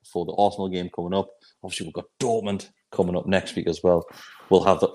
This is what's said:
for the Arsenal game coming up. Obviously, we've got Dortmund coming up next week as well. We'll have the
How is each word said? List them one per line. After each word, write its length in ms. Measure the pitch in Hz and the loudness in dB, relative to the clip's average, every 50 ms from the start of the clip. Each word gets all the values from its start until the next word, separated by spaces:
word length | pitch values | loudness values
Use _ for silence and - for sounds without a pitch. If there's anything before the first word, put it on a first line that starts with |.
| _ - | _ -10
for 140 | - 90 87 | -6 -6 -6
the 80 | - - | -4 0
Arsenal 340 | - 101 98 - - 95 95 | 2 2 2 2 0 -6 -4
game 200 | 92 90 87 87 - | -4 -4 -6 -6 -8
coming 180 | - 87 87 92 | -8 -6 -2 0
up. 140 | 98 95 - - _ _ _ _ _ - | -2 -2 -2 -6 _ _ _ _ _ -14
Obviously, 240 | 95 - - 98 | -12 -10 -10 -10
we've 80 | 82 73 | -10 -10
got 120 | 85 90 _ _ - | -12 -12 _ _ -6
Dortmund 480 | 135 120 113 113 101 101 98 95 - - _ _ _ _ | -2 -2 0 0 -2 -2 -4 -6 -6 -10 _ _ _ _
coming 260 | - - 92 87 90 | -2 0 0 0 0
up 100 | 90 - | -2 -2
next 280 | 98 95 92 - - - | 0 0 0 -2 -2 -6
week 100 | - - | -4 -2
as 160 | 87 80 - - | -2 -4 0 2
well. 240 | 90 87 85 - - - - - - - - - - | 2 4 2 2 -4 -16 -20 -20 -20 -20 -14 0 4
We'll 140 | 95 90 85 | 4 6 6
have 160 | 98 92 - | 6 4 4
the 60 | 98 92 | 2 0